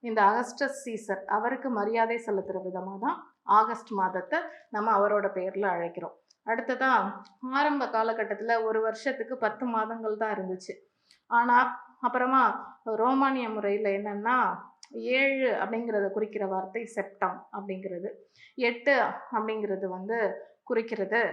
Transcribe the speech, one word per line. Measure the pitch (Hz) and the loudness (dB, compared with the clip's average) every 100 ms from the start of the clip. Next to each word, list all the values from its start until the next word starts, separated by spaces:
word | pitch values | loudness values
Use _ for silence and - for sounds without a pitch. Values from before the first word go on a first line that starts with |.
இந்த | 240 220 202 | 0 6 6
அகஸ்டஸ் | 220 233 - 277 - | 6 -2 -2 -4 -4
சீசர், | 247 220 - 190 - - | -8 -8 -4 -4 0 0
அவருக்கு | 240 254 262 | 0 -2 -2
மரியாதை | 220 202 226 226 233 226 | -2 0 2 2 0 0
செலுத்துற | 196 190 190 | -2 -2 -6
விதமா | 185 185 190 196 | -6 -6 -8 -4
தான் | 247 349 - _ - 208 | -4 -4 -8 _ 4 6
ஆகஸ்ட் | 220 226 - 202 | 6 -2 -6 -2
மாதத்தை | 185 185 180 311 330 - - | 0 -2 -2 -4 -4 -14 -8
நம்ம | 214 220 202 | -2 2 4
அவரோட | 202 208 196 190 | 4 4 0 -2
பெயர்ல | 185 190 202 | -4 -2 0
அழைக்கிறோம். | 175 170 170 165 - _ _ - | 0 -4 -6 -10 -14 _ _ -4
அடுத்ததா, | 233 233 254 262 240 196 - - _ 254 269 | -4 -2 0 4 4 2 -6 -16 _ -4 2
ஆரம்ப | 302 285 247 | 2 2 0
காலகட்டத்துல | 226 226 226 220 208 220 233 | 0 0 0 -2 -4 0 0
ஒரு | 220 220 | 2 2
வருஷத்துக்கு | 220 220 277 - 226 254 | 0 -2 -4 -4 -6 -2
பத்து | 220 214 254 226 | -2 -2 -2 -2
மாதங்கள் | 220 226 220 214 | -2 -4 -4 -2
தான் | 220 202 | -2 -4
இருந்துச்சு. | 190 185 - - _ _ _ - _ | -4 -8 -10 -14 _ _ _ -20 _
ஆனா, | 240 240 240 262 - - _ | 2 6 6 4 -2 -14 _
அப்புறமா | 240 247 254 262 233 - - - - 214 | -2 0 4 4 4 2 -10 -12 -4 2
ரோமானிய | 233 269 269 262 233 | 4 4 4 2 -2
முறையில | 214 202 202 214 196 | -2 0 2 2 0
என்னன்னா, | 208 202 220 254 202 180 - _ - 226 226 254 | -2 -4 0 2 2 0 -10 _ -14 -8 0 2
ஏழு | 277 269 254 208 | 2 2 2 2
அப்படிங்கிறத | 196 226 240 214 196 | 0 -2 0 0 0
குறிக்கிற | 208 214 208 190 | 0 -2 -2 -2
வார்த்தை | 190 190 226 220 - | -2 -4 -8 -6 -6
செப்டம் | 196 - 185 185 - 208 | -6 -2 -4 -4 -10 -12
அப்படிங்கிறது, | 196 190 190 175 196 - - _ - - | -8 -8 -6 -8 -8 -10 -20 _ -20 -2
எட்டு | 240 240 - 269 208 - - | -2 0 2 4 4 -2 -4
அப்படிங்கிறது | 226 220 220 208 190 196 | -4 -2 -4 -2 -2 -4
வந்து | 185 190 233 202 190 - _ | -6 -4 0 0 -2 -12 _
குறிக்கிறது | - 233 226 214 190 226 208 | -2 -2 -2 -4 0 2 0